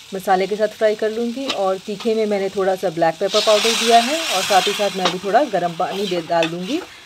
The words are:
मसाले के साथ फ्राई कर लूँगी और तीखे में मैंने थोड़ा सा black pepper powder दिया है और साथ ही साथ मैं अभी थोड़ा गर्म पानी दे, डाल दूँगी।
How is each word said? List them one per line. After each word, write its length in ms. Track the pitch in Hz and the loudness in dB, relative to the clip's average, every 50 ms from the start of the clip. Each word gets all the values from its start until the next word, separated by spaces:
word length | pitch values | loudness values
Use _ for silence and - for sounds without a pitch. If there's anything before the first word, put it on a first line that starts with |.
| - - - | -14 -12 -10
मसाले 320 | 190 185 - 190 185 190 | -6 0 2 2 2 2
के 100 | 190 208 | 0 0
साथ 120 | 202 214 208 | 0 -2 -2
फ्राई 240 | 214 - 226 214 214 | 0 0 0 0 2
कर 160 | 214 226 214 | 0 -2 -2
लूँगी 360 | 220 220 240 240 233 262 277 254 | -2 -2 -4 -4 -4 -4 -6 -4
और 300 | - - 196 190 190 190 | -4 -2 -2 -2 -2 -2
तीखे 360 | 185 - 208 190 - 233 220 | -6 -8 -8 -4 -2 -2 0
में 100 | 220 220 | 0 0
मैंने 220 | 208 208 196 196 196 | 0 0 -2 -2 -2
थोड़ा 260 | 196 202 190 185 190 | -2 -2 0 0 0
सा 160 | 185 - 185 | 0 -2 -4
black 240 | 160 170 170 160 165 | -2 0 0 0 0
pepper 260 | - 196 196 196 214 | 0 -2 0 0 2
powder 320 | 208 220 214 208 202 226 226 | 4 4 4 4 4 2 0
दिया 220 | 220 226 226 233 233 | 0 4 6 6 6
है 160 | 233 240 294 | 6 4 0
और 260 | 330 330 - 214 185 190 | -2 -2 -2 -2 -2 0
साथ 240 | - 208 185 185 208 | 2 4 4 4 2
ही 40 | 196 | 0
साथ 240 | 196 208 202 170 | -2 -2 -2 -2
मैं 80 | 190 185 | -2 -2
अभी 140 | 175 170 185 | -2 -2 -2
थोड़ा 240 | 185 202 190 240 302 | -2 2 2 2 2
गर्म 280 | 262 202 180 170 175 170 | 2 0 -2 -2 -2 -2
पानी 340 | 160 190 147 165 190 208 | -2 -4 -4 -2 -4 -4
दे, 140 | 196 180 175 165 | -2 -2 -4 -2
डाल 260 | 156 170 170 165 165 | 0 0 2 2 0
दूँगी। 320 | 165 175 180 190 262 349 392 - - - - | -2 -4 -6 -4 -4 -6 -6 -8 -14 -20 -20